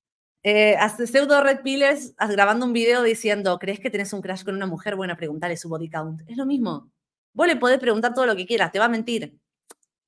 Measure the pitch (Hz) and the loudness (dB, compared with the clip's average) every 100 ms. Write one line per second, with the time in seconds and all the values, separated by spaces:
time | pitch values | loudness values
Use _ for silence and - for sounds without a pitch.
0 | _ _ _ _ 202 208 214 196 214 214 | _ _ _ _ 2 4 6 6 2 0
1 | 240 262 285 285 277 277 277 269 277 285 | 0 0 4 4 4 2 -2 0 2 0
2 | - - 208 202 202 226 254 240 226 240 | -4 -6 -2 2 4 4 0 0 2 4
3 | 240 226 214 208 190 180 190 202 262 202 | 2 0 0 0 0 -2 -4 -6 -6 -4
4 | 196 202 185 185 190 196 190 165 208 196 | -6 -8 -8 -8 -6 -6 -6 -6 -6 -6
5 | 190 170 165 151 175 170 170 160 165 160 | -6 -6 -8 -6 -6 -6 -8 -10 -8 -8
6 | 160 160 - 233 269 285 214 151 - _ | -8 -10 -12 -8 -4 -2 -2 -6 -12 _
7 | _ _ _ - 349 277 247 254 247 214 | _ _ _ -2 0 2 2 2 2 0
8 | 233 240 254 202 185 233 175 190 233 226 | 0 0 0 0 -2 0 0 2 0 0
9 | 233 233 151 139 _ _ _ - _ _ | -2 -4 -6 _ _ _ _ -20 _ _